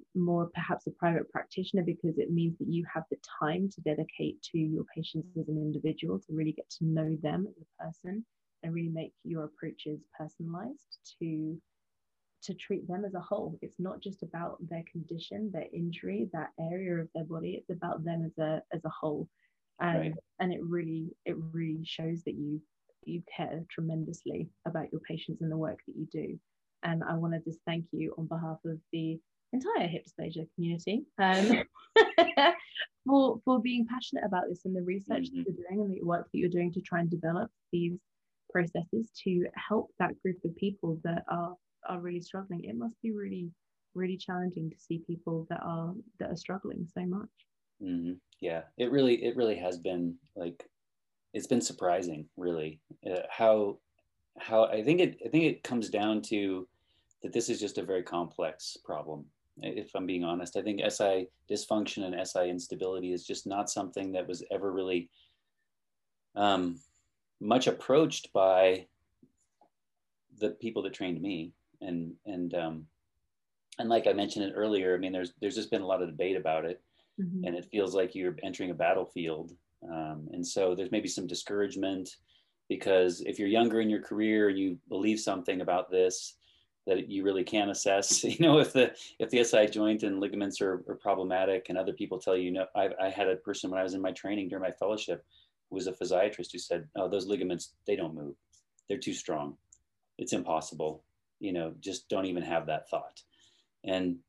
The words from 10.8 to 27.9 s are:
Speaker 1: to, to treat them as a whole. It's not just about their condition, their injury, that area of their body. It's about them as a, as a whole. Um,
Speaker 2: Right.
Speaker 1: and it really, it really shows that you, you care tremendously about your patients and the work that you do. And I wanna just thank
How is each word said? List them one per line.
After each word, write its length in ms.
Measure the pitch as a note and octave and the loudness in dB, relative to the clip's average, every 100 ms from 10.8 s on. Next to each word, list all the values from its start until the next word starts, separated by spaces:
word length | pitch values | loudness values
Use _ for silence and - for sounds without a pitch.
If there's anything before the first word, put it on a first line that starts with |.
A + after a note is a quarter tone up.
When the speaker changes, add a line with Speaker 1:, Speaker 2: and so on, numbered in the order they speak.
| _ - - - | _ -20 -20 -8
Speaker 1:
to, 420 | E3 D#3 D#3 E3 _ _ _ _ _ _ _ _ | -6 -4 -4 -8 _ _ _ _ _ _ _ _
to 120 | - F3 | -10 -10
treat 320 | - G3 E3 | -4 -4 -4
them 180 | F3+ G3+ | -6 -4
as 80 | |
a 80 | F#3 | -6
whole. 360 | - G#3 D#3 E3 | -4 -4 -4 -8
It's 180 | - - | -12 -6
not 220 | F#3 - | -6 -6
just 220 | G3 G3 | -10 -10
about 340 | E3 E3 E3+ - E3+ | -10 -8 -8 -8 -8
their 160 | E3 E3 | -10 -8
condition, 600 | E3+ D3+ E3 - G3+ G#3+ | -10 -8 -10 -8 -6 -6
their 140 | E3+ - | -6 -6
injury, 560 | E3+ E3+ E3+ F#3 G3+ G#3 | -6 -6 -4 -4 -4 -4
that 160 | E3 D3+ - | -4 -8 -6
area 360 | E3 F3+ F#3 E3+ | -6 -4 -2 -4
of 120 | E3 | -4
their 100 | E3 D#3+ | -6 -6
body. 260 | E3 F3 G3 | -6 -6 -6
It's 80 | - | -8
about 340 | E3+ F3 - | -6 -4 -4
them 220 | E3 E3 D#3+ | -2 -2 -4
as 120 | D#3+ | -2
a, 180 | D#3 D#3 - | -2 -2 -4
as 100 | E3 | -8
a 60 | D#3 | -8
whole. 400 | - D#3 D3+ E3+ _ _ _ _ - | -4 -4 -4 -6 _ _ _ _ -4
Um, 140 | F3 E3 | 0 0
Speaker 2:
Right. 180 | D#3+ D#3+ - - | -2 -6 -12 -4
Speaker 1:
and 100 | F#3 | -2
it 100 | E3+ | -2
really, 460 | E3 F3 E3 D#3+ E3 - | -4 -4 -2 -4 -6 -8
it 140 | F3+ D#3+ D#3+ | -6 -6 -6
really 320 | E3 E3 D#3 E3 | -4 -2 -4 -6
shows 360 | - D#3+ E3+ D3+ | -6 -4 -4 -4
that 80 | |
you, 280 | C#3+ D3 D3+ - _ _ _ - | -6 -4 -4 -8 _ _ _ -10
you 180 | E3+ - | -10 -8
care 300 | - D#3+ D#3+ E3 | -8 -6 -6 -8
tremendously 760 | - D#3+ D#3+ D#3 E3+ - E3+ E3 _ E3 | -6 -4 -2 -6 -8 -8 -6 -8 _ -6
about 240 | E3 F3 | -6 -4
your 80 | E3 | -8
patients 420 | - D#3+ - E3 | -8 -8 -8 -4
and 80 | D#3+ | -2
the 60 | D#3+ | -2
work 240 | D#3 D#3 - | -2 -6 -12
that 80 | - | -10
you 100 | D#3 | -8
do. 260 | D#3 - E3+ - _ _ _ | -6 -8 -10 -16 _ _ _
And 200 | E3+ E3 | -4 -2
I 100 | - | -2
wanna 260 | E3 E3 D#3+ | -2 -2 -2
just 180 | E3+ D#3+ - | -6 -8 -4
thank 200 | E3 E3 | -4 -4